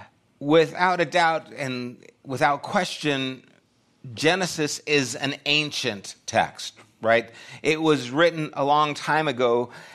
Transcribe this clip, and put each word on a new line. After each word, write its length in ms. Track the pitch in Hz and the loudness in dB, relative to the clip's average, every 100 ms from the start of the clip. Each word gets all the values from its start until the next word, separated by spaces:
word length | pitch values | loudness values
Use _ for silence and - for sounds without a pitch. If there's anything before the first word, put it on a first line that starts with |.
| - _ _ - | -20 _ _ -8
Without 600 | 143 160 156 - 180 180 | 2 4 4 2 0 2
a 20 | |
doubt 480 | 165 180 165 160 - | 0 2 2 0 -4
and 440 | 113 139 127 123 123 - _ | -8 -6 -6 -8 -12 -20 _
without 380 | - 131 151 143 | -10 0 0 0
question, 840 | - 208 190 - 151 139 131 131 - _ _ _ _ _ 135 | -2 -2 -2 -4 -2 -2 -2 -8 -16 _ _ _ _ _ -16
Genesis 640 | 113 151 185 180 - 147 - | -2 0 2 0 -2 -4 -4
is 340 | - 147 127 | 0 0 0
an 220 | 127 139 143 143 | -4 -6 -4 -2
ancient 680 | 147 151 - 127 101 - - | 0 0 -4 -4 -6 -10 -18
text, 500 | - 113 90 - - - - _ | -2 0 0 -2 -16 -16 -20 _
right? 280 | 110 117 113 - - 127 | 2 2 2 -10 -20 -6
It 180 | 139 156 | -2 2
was 300 | 160 147 123 | 2 2 0
written 400 | 135 170 165 151 | 2 2 2 -6
a 100 | - | -2
long 300 | 139 147 151 | 2 4 2
time 340 | 143 - 151 156 | -2 0 0 0
ago, 420 | 123 123 120 120 - - | 0 2 2 -2 -8 -20